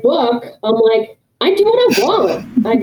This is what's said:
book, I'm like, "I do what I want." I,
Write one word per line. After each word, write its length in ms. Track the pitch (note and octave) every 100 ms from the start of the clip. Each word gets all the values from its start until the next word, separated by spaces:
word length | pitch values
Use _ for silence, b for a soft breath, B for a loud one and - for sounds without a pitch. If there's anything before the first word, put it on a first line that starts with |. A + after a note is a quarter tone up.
book, 420 | B3 D#4+ A#3+ A#3+ - -
I'm 140 | G#3+ A3+
like, 420 | A3 A3 - - _ -
"I 160 | C#4+ G4+
do 80 |
what 160 | G#4+ A#4+
I 260 | A#4+ G3+ -
want." 600 | A4 F4+ - - B3 A3
I, 80 | A#3